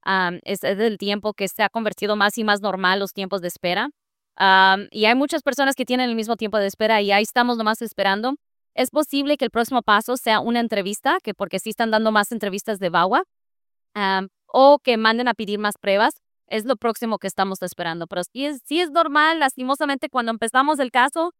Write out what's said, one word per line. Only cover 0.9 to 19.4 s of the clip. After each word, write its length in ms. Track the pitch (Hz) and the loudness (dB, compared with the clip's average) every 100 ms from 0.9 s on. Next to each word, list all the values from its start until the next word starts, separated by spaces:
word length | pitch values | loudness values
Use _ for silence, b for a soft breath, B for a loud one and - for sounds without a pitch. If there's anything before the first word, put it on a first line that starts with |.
| 202 | -2
tiempo 360 | 202 202 214 | -4 -2 -4
que 140 | 208 196 | -4 -6
se 160 | - | -2
ha 40 | 208 | -2
convertido 460 | 226 214 180 208 | 0 -6 -4 -4
más 240 | 208 202 220 | 2 0 0
y 60 | |
más 160 | 214 208 | -2 0
normal 400 | 202 185 185 190 | -2 -2 0 0
los 120 | 196 | -2
tiempos 280 | - 190 196 | -6 -6 -6
de 80 | 175 | -6
espera. 420 | - 180 180 262 - _ _ _ - | -6 -4 -2 -4 -10 _ _ _ 0
Am, 500 | 196 190 190 190 202 | 6 8 6 4 -2
y 140 | - 214 | 0 2
hay 100 | 247 | 2
muchas 260 | 285 330 | 2 -2
personas 320 | 277 247 269 | -4 0 0
que 100 | 269 | 0
tienen 240 | 254 247 254 | -2 0 0
el 60 | |
mismo 220 | 226 220 226 | -2 -4 -4
tiempo 220 | 214 208 | -2 0
de 100 | 196 | -2
espera 320 | - 220 220 | 0 2 2
y 100 | 202 | 4
ahí 140 | 202 | 2
estamos 320 | 214 - 247 240 | 2 0 0 0
nomás 240 | 214 220 | -2 -2
esperando. 540 | 226 - 196 196 233 285 _ _ _ | -6 -2 0 0 -2 -6 _ _ _
Es 160 | - 254 | -4 -2
posible 460 | 277 302 277 277 294 | 0 0 -2 0 0
que 100 | 254 | 0
el 40 | |
próximo 320 | 226 233 254 | -2 0 -2
paso 340 | 226 208 226 247 | 2 2 2 -4
sea 220 | - 214 | 0 0
una 220 | - 233 | 2 -2
entrevista, 580 | 233 208 190 208 277 359 | 0 -2 -4 -4 -2 -2
que 100 | - | -4
porque 240 | 202 196 190 | -8 -6 -6
sí 120 | - | -6
están 200 | 214 226 | -4 0
dando 220 | 214 220 | 2 2
más 180 | 214 202 | 2 0
entrevistas 480 | 226 202 190 - 202 | -4 -6 -6 -6 -4
de 120 | 185 | -2
bagua, 340 | 170 180 247 381 _ _ _ _ _ _ | 2 2 2 -2 _ _ _ _ _ _
am, 340 | 208 196 190 190 _ _ | -4 -2 0 -4 _ _
o 320 | - 269 285 | 6 8 8
que 180 | - 226 | 4 2
manden 300 | 220 233 247 | 2 2 -2
a 80 | |
pedir 240 | 226 208 208 | -4 -4 -4
más 180 | 208 - | -4 -4
pruebas. 380 | - 196 240 - _ _ _ | 0 2 2 0 _ _ _
Es 180 | 220 | -6
lo 120 | 220 247 | -2 -2
próximo 420 | 240 220 233 208 | -2 -4 -4 -6
que 80 | 196 | -6
estamos 340 | - 190 190 | -4 -4 -4
esperando. 440 | 180 - 170 165 170 | -8 -8 -8 -6 -8
Pero 160 | 180 | -8
sí 220 | 180 240 277 | -8 -6 -6
es, 140 | 277 | -6
sí 160 | - 302 | -4 -2
es 100 | 359 | 0
normal, 480 | 294 320 285 311 330 | 0 2 2 2 2